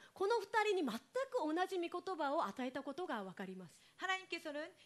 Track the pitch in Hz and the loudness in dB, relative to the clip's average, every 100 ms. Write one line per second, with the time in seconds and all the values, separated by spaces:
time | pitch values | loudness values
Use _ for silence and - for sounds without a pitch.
0 | - - 392 466 392 440 427 381 277 220 | -8 0 4 4 4 4 4 4 2 0
1 | - 494 523 - 311 320 370 370 339 359 | -2 -2 0 2 2 2 2 0 -2 -4
2 | 381 339 285 311 202 196 254 269 277 277 | -4 0 2 2 0 -2 -4 -4 -4 -4
3 | 359 240 190 180 185 185 180 - - - | -4 -4 -4 -6 -8 -8 -12 -18 -20 -4
4 | 359 381 370 339 320 285 339 - | -2 -2 -2 -6 -4 -4 -6 -10